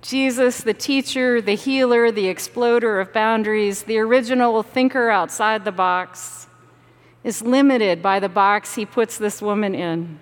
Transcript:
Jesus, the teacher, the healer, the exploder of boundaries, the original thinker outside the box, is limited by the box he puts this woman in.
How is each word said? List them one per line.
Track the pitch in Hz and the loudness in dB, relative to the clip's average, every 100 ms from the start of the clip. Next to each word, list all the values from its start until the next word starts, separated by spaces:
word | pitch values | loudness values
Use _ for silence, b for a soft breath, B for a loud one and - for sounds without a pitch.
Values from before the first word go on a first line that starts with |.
Jesus, | - 262 269 247 254 240 | -6 -2 0 2 0 0
the | - | -4
teacher, | 254 - 277 254 262 254 240 | -4 -2 -2 -2 -2 0 0
the | 202 | 0
healer, | 202 269 269 254 240 233 | -2 0 0 2 4 2
the | 214 190 | 2 -2
exploder | 180 - - 240 233 226 202 | -4 -8 -2 2 2 2 -2
of | 190 | -2
boundaries, | 220 220 226 214 214 208 196 | -2 0 0 0 0 -2 -4
the | - 220 | -4 -2
original | 220 247 226 254 240 226 | 2 2 2 2 2 2
thinker | 208 - 254 262 233 | -2 0 2 2 2
outside | 202 165 - 214 220 | 2 0 -2 -2 0
the | 202 | -4
box, | 180 185 180 180 - - - - _ _ b b b b b | -2 0 0 -4 -12 -16 -16 -20 _ _ b b b b b
is | - 214 | -8 -6
limited | 226 262 277 262 214 170 | 0 4 4 4 2 0
by | 190 196 | 2 0
the | 196 | 0
box | 185 196 208 - | 2 2 2 -2
he | - | -8
puts | 208 - 220 - | -6 -2 -2 -2
this | 208 - | -6 -4
woman | 208 208 208 | -2 -2 -2
in. | 190 175 165 170 156 | -2 -4 -4 -6 -12